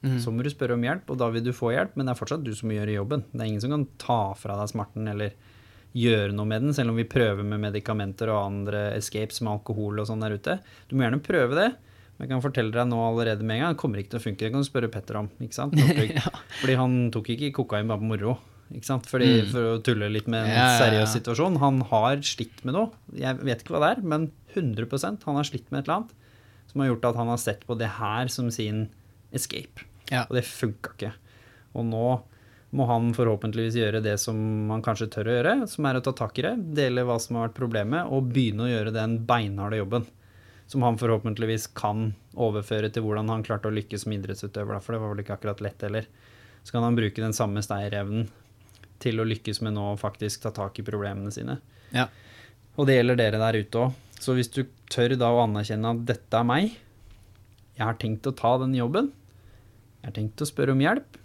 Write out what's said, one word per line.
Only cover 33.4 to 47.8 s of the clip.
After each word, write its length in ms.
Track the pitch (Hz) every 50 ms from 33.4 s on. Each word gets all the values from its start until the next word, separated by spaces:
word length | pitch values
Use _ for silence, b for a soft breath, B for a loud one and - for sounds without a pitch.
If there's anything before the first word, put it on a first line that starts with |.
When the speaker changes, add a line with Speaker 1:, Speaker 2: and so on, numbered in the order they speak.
| - 110 107 110 113 113 113
Speaker 2:
gjøre 280 | 120 113 107 104 110 110
det 140 | 107 104 101
som 500 | - - 113 110 107 110 107 107 107 107
han 120 | 107 113 110
kanskje 240 | 123 110 101 113 107
tør 200 | - 110 104 110
å 40 | 123
gjøre, 320 | 123 120 165 226 277 240 -
som 160 | - - 151
er 100 | 139 131
å 80 | 127 123
ta 80 | 135
tak 260 | 131 - 117 104 - -
i 20 |
det, 140 | 131 175 240 240 190 165 151
dele 300 | 147 139 127 123 123 123
hva 100 | 123 120 113
som 160 | - - 123
har 100 | 117 -
vært 80 | 131 -
problemet, 560 | - 131 117 113 110 101 107 135 170 175 -
og 220 | 131 135 135 123 120
begynne 340 | 135 127 110 104 104 117
å 20 | 123
gjøre 220 | 120 113 107 110 110
den 320 | 113 110 110 113 113 113
beinharde 520 | 113 123 120 110 101 101 98 98 104 110 110
jobben, 260 | 101 95 120 120 110 - _ b b b b b b b b b b
som 140 | b - 135
han 160 | 123 120 117
forhåpentligvis 760 | 107 120 117 113 107 107 117 107 107 113 110 113 107 - - _
kan 400 | - - 104 104 110 110 110 101 - - - -
overføre 560 | - 123 113 104 104 101 - 113 107 107 107
til 120 | 107 120 110
hvordan 260 | 107 107 107 107 107
han 140 | 110 110 104
klarte 260 | - 113 104 - 110
å 40 | 107
lykkes 300 | 107 101 - - 101 -
som 80 | 113
idrettsutøver, 640 | 107 101 98 101 98 - - 101 - 107 104 107 104
da, 60 | 101
for 120 | - -
det 80 | 117 113
var 160 | 110 107 104
vel 80 | 101 101
ikke 140 | 104 104 -
akkurat 220 | - 107 101 -
lett 180 | 107 101 - -
heller. 240 | - 104 101 110 - - b b b b b b b b b b b
Så 60 | - -
kan 100 | 120 117
han 120 | 117 120
bruke 180 | 117 110 104 101
den 160 | - 110 110
samme 320 | 107 - 120 104 101 104 104
steirevnen 640 | - 104 101